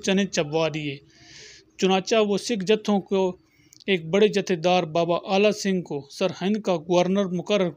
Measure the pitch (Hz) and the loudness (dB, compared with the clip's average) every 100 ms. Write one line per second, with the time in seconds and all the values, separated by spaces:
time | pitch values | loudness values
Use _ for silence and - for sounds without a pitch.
0 | - 190 196 190 151 160 160 151 147 139 | 0 0 0 -2 -2 0 -2 -2 -8 -10
1 | _ _ - - - - _ - 185 190 | _ _ -20 -20 -20 -20 _ -2 2 2
2 | 185 226 208 196 - 226 180 214 214 202 | 2 2 2 0 -2 -4 0 0 2 -2
3 | - 196 185 180 _ _ _ - - 185 | 0 0 -2 -4 _ _ _ -12 -2 -2
4 | 160 196 214 185 190 180 170 180 170 160 | 0 2 4 2 -2 0 2 2 2 0
5 | 170 170 - 196 208 202 196 185 165 147 | 0 -2 0 2 2 0 -2 -4 -4 -10
6 | 139 - 185 156 180 214 208 175 175 175 | -10 -4 -4 -2 -4 -2 -2 -2 2 2
7 | 180 196 196 180 165 202 175 | 2 0 -2 -4 -2 0 0